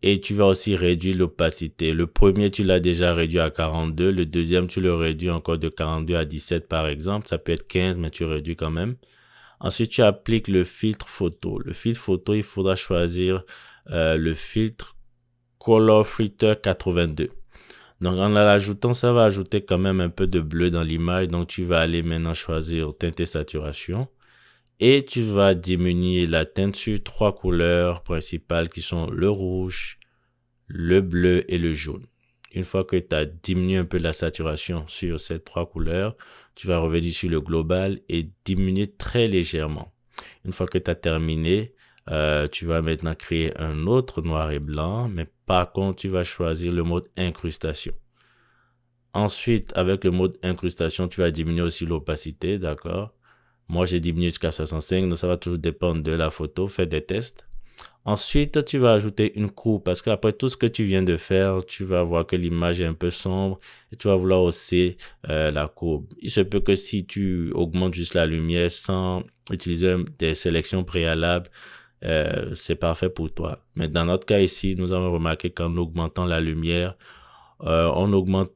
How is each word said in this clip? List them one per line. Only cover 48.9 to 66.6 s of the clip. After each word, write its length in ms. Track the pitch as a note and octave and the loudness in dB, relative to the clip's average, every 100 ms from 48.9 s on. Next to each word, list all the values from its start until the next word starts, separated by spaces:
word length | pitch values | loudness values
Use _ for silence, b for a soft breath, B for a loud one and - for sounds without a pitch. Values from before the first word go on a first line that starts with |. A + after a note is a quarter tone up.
| _ _ | _ _
Ensuite, 600 | - G#2+ - - A2+ - - | -2 -2 -2 0 0 0 0
avec 260 | F#2 G2 | 0 2
le 80 | F#2+ | 2
mode 260 | F2+ F#2 - | 2 0 0
incrustation, 640 | F2+ F2+ F2+ - E2 - F2+ | -4 -2 -4 -2 -4 -2 -4
tu 140 | - | 0
vas 100 | F2 | 0
diminuer 320 | D#2 D#2+ E2+ | 0 -2 0
aussi 240 | E2+ - E2 | -2 -2 -4
l'opacité, 720 | E2 D2 D#2 D#2 - F2 G2+ | -4 -4 -6 -6 -6 -4 -2
d'accord ? 560 | F2+ D2+ E2+ F2 A2 _ b b b b _ | -4 -6 -6 -8 -8 _ b b b b _
Moi, 180 | E2+ F2+ | 0 2
j'ai 140 | F2+ | 2
diminué 280 | E2+ E2 F2 | 0 0 0
jusqu'à 240 | E2 E2 | 0 -4
soixante-cinq, 560 | - D#2 D#2+ - F#2 F#2 | -4 -6 -4 0 0 2
donc 80 | E2+ | 0
ça 120 | F2+ | -2
va 80 | F2+ | -2
toujours 220 | - F2 | -2 -2
dépendre 440 | E2 D#2 F2+ D#2+ | -4 -2 -2 0
de 100 | D#2 | -2
la 160 | D#2+ D#2+ | 0 -2
photo. 380 | - D#2 - G2 | -2 -8 -4 -4
Fais 180 | - F2 | -2 -2
des 180 | D#2 | -2
tests. 420 | - G2 A#2+ - - - B B B B | -4 -6 -6 -12 -14 -14 B B B B
Ensuite, 600 | - G#2 - - D3 D3+ | -4 -2 2 2 2 0
tu 140 | D3 C#3+ | 0 2
vas 160 | B2 | 6
ajouter 440 | G#2+ G#2 G2+ G#2+ - | 6 4 0 0 0
une 120 | G#2 | -4
coupe 340 | - A2+ G#2 | -2 -2 0
parce 180 | - F2+ | 0 -2
qu'après 300 | - G#2 A2 | 0 0 0
tout 160 | G#2 C3 | 0 -4
ce 80 | - | 0
que 100 | A#2+ | -2
tu 180 | A#2 | 0
viens 180 | G#2+ F#2+ | 2 2
de 140 | F#2 E2+ | 2 0
faire, 480 | - F#2+ G2 F#2+ | 2 2 2 0
tu 200 | F2+ - | -4 -10
vas 180 | F#2+ F2+ | -2 0
voir 240 | F2 E2+ E2+ | 2 0 0
que 80 | |
l'image 460 | F2+ F2 E2+ F2 F2 | -2 0 0 0 0
est 40 | |
un 100 | E2+ | -2
peu 160 | D#2+ F2 | -2 -4
sombre 500 | - F#2+ F#2+ G2 F#2+ B B B | -4 -4 -2 -2 -4 B B B
et 40 | - | -4
tu 120 | G#2 | 2
vas 80 | F#2+ | 4
vouloir 260 | F#2 F#2 | 4 4
hausser, 540 | F2+ E2+ - F2+ F2+ F2 B B D2+ | 4 2 0 2 2 0 B B -4
euh, 220 | D#2 D#2 | 0 0
la 160 | D2+ D2+ | 0 -4
courbe. 380 | - E2+ D2+ - - | -4 -4 -2 -4 -12
Il 100 | - | -4
se 100 | - | 0
peut 200 | F#2+ G2+ | 0 2